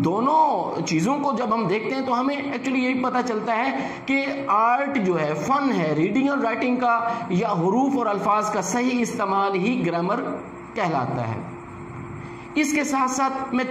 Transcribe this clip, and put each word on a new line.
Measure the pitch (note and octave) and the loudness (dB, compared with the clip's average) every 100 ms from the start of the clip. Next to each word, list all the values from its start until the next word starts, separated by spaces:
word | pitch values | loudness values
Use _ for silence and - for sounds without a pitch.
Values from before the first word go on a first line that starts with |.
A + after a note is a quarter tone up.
दोनों | E3 G3+ C4 D#4+ D#4 A#3+ - - | 2 2 4 4 4 2 -2 -4
चीज़ों | E3 D#3+ F#3 - | -2 0 2 2
को | C#4 A3+ | 0 0
जब | A#3 | 0
हम | A3+ F#3+ | 0 2
देखते | G#3 A3 C4+ | 0 0 -2
हैं | C4 | 0
तो | |
हमें | A#3+ C4+ C#4+ C#4 | 0 0 -2 -4
actually | A#3+ C4 C4 | -4 -2 0
यही | B3+ C4 | 2 0
पता | B3+ B3 | 0 0
चलता | B3 A3 A#3+ | 0 -2 0
है | A3+ C4 C4+ - - - | 0 0 -2 -4 -6 -2
कि | C#4 C4+ C#4 A#3 | 0 0 -4 0
आर्ट | G#3 A3+ B3 C#4 C4+ | 2 4 2 0 0
जो | F#3 E3 | 2 2
है, | D3+ | 0
फन | D#3 A#3 C#4 C#4 | -2 0 0 2
है | G3 D#3 D3+ | 2 2 2
रीडिंग | F#3+ A#3 C#4 | 2 2 2
और | C#4 | 2
राइटिंग | A3+ A3 B3+ B3 | 0 0 0 2
का | A#3+ A#3 A#3 - F3+ | 2 2 0 -4 -2
या | F#3 A3 | 0 2
हरूफ | F#3+ F3 A#3 C#4 C#4 | 2 2 2 2 2
और | A3+ | 0
अल्फाज | G3+ - G#3 G3+ | 0 2 2 2
का | G#3 F3+ | -2 0
सही | A#3+ B3 B3 | 0 0 0
इस्तेमाल | A3+ - G3 G3 G3 F#3+ | 0 0 0 2 2 2
ही | G#3 B3 | 0 0
ग्रामर | E3+ E3+ F3+ A3+ - - - - - A#3 | 0 0 0 -2 -4 -6 -10 -14 -10 -4
कहलाता | F3+ D3+ B2 B2+ A2+ | 0 0 0 -2 -4
है। | G#2+ - - - - - - - - - - - D4 | -4 -8 -12 -14 -14 -12 -12 -12 -12 -12 -14 -6 -2
इसके | D4 D4+ | 0 0
साथ | C#4+ C4+ B3+ C#4 | 0 0 0 2
साथ | C4+ C4 C4+ | 0 -2 -2
मैं | B3 B3+ | -2 -2